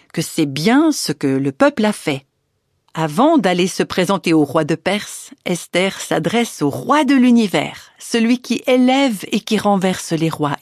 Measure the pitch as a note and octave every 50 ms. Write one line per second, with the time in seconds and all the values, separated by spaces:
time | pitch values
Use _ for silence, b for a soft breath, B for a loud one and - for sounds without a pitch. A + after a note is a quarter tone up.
0 | b b - E3+ D3+ - - E3 D#3 C#3+ C3+ C#3+ D#3+ A3 B3 C#4+ E4 D#4 C#4 -
1 | - - D3 - - C3+ C3+ C3+ C#3 C#3 C3+ - C#4 C#4+ C#4+ - G#3 G#3+ G3+ -
2 | - D#3+ C3+ C#3 _ _ _ _ _ _ _ _ _ _ _ _ _ _ - D#3+
3 | D#3+ D3+ D3 F#3 C4 D#4+ E4+ C4+ F#3 F#3 F3+ F3 F#3 F3+ - - F3+ - - F#3+
4 | F3 G3 G3+ E3+ - F3+ D#3+ D#3 D3 - - D#3+ D#3 C#3 E3 - - F#3 G3+ G#3
5 | - - - - - - - _ - - F3 E3 - - - F3 F#3+ F#3+ - -
6 | - - D#3+ D#3+ D#3+ E3+ G3 A#3+ A#3 - - - D3+ C#3+ - C3 - - C#4 D4+
7 | D4+ B3+ C#4 C4 B3 B3 A#3 A#3 A3 F#3 - D3 C#3 C#3+ - - - - _ _
8 | - - - A#3 A3+ A3+ B3 A#3+ - - A#3 - - - B3+ B3+ B3 B3+ C4 C#4
9 | C#4 C4 G#3+ F3+ - - - G#3 - - A3 G3 - G#3 G3+ F#3+ F#3 F#3 F#3 -
10 | - - E3+ D3+ D#3+ E3 - - D3+ C#3+ D3+ -